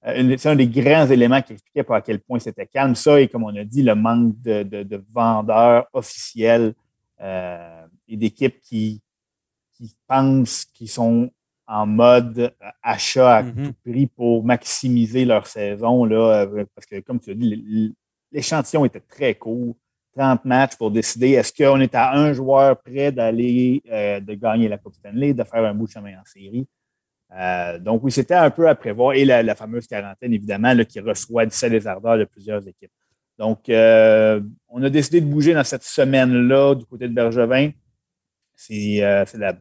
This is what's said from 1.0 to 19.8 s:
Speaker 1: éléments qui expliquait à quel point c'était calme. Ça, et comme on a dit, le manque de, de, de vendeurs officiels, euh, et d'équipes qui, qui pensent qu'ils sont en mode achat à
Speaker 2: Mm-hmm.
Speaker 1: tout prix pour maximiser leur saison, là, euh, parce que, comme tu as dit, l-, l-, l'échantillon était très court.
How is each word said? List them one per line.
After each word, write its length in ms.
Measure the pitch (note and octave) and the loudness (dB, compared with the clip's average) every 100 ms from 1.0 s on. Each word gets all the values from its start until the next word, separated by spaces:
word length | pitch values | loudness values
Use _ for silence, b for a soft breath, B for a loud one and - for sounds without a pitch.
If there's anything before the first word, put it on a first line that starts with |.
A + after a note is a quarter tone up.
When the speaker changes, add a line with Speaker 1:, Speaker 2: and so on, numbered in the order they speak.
| C#3 | 4
Speaker 1:
éléments 340 | C3 A#2+ C3+ | 4 4 2
qui 120 | C3+ | -2
expliquait 320 | G#2+ _ D3 - | -16 _ -8 -2
à 80 | A2 | -4
quel 180 | - G#2+ | -2 -8
point 220 | _ B2 | _ -8
c'était 260 | A2+ G#2 G2 | -8 -14 -10
calme. 300 | C3+ C#3 A#2+ | -4 -2 0
Ça, 240 | D#3 D3 | 4 4
et 80 | C3+ | 4
comme 160 | B2 | 0
on 100 | G#2+ | -8
a 80 | G2+ | -8
dit, 200 | G#2 B2+ | -6 0
le 120 | B2+ | 2
manque 400 | G#2+ A2 A#2 A#2 A2 | 2 2 2 0 -2
de, 220 | B2 G#2 | -4 -4
de, 180 | G2+ G#2 | -4 -10
de 220 | G2 G2+ G2 | -12 -14 -10
vendeurs 760 | A#2+ A2+ A2 G#2+ A2 A#2+ A#2+ A#2+ | -2 0 0 0 4 6 4 2
officiels, 800 | C3 A2+ - - A#2 A2+ A#2 A2+ G#2+ _ _ _ _ | -8 -10 -14 -14 -2 2 4 2 -4 _ _ _ _
euh, 680 | G2 F#2+ F2+ F2 E2+ E2 E2 _ _ | -10 -10 -10 -14 -18 -20 -20 _ _
et 80 | A2 | -6
d'équipes 440 | A2 _ C3+ _ | -6 _ -4 _
qui, 400 | _ A2+ A2 G#2+ _ _ _ _ _ _ _ | _ -6 -6 -8 _ _ _ _ _ _ _
qui 240 | _ A2+ _ _ | _ -20 _ _
pensent 560 | C3+ C3+ C3+ A#2+ - | 0 2 2 0 -6
qu'ils 260 | - _ A2+ | -12 _ -14
sont 400 | - A#2 A#2 B2 _ _ _ _ | -4 0 0 -2 _ _ _ _
en 180 | G#2+ G#2 | -6 -2
mode 640 | G#2+ A#2+ B2 A#2+ A2+ A#2+ _ G2 - | 4 6 6 2 -4 -6 _ -20 -12
achat 540 | A#2+ A2 - C3 B2+ A2+ | -8 -6 -4 2 4 4
à 60 | |
Speaker 2:
Mm-hmm. 220 | A#2+ A#2 C#3+ | 2 -8 -10
Speaker 1:
tout 80 | B2+ | -12
prix 220 | B2 A#2+ C#3 | -8 -4 -4
pour 360 | _ A#2+ A#2 | _ 0 0
maximiser 800 | A2+ A#2+ - - C3 A#2+ A2+ B2 | 0 -2 -4 -8 -2 0 0 0
leur 220 | B2 A2 - | 0 0 -2
saison, 580 | A2 G2+ G2+ A2+ B2 | -10 -8 -4 0 0
là, 400 | A#2 A2 A2+ G#2+ | 2 2 2 2
euh, 200 | G2+ G#2 G2+ | 0 -6 -10
parce 140 | - _ | -14 _
que, 100 | G2+ | -16
comme 200 | G2 B2 | -10 -10
tu 100 | - | -10
as 40 | |
dit, 180 | G2+ A#2 | -4 -4
l-, 340 | G#2+ G#2+ A2 A2 | -4 -6 -4 -4
l-, 60 | - _ _ _ | -6 _ _ _
l'échantillon 520 | D3 C3+ D#3+ - D#3 | -10 -4 -4 -2 -2
était 160 | C3 - | -2 -4
très 360 | _ - C3+ G#2+ | _ -6 -4 -4
court. 400 | A2+ A#2+ A#2+ A#2 | -8 -8 -8 -10